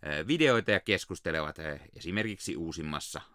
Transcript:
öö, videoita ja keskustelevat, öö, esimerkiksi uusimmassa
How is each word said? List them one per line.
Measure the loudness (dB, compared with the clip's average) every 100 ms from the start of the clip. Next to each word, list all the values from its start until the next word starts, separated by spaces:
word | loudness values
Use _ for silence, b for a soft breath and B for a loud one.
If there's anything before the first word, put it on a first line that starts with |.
| -2
öö, | -4 0
videoita | 4 6 6 4
ja | 2
keskustelevat, | 4 0 0 -6 -2 -2 -2 -4
öö, | -8 -8 -12 -12
esimerkiksi | -4 -2 -2 -4 -6 -4
uusimmassa | -4 -4 -6 -6 -6 -10 -12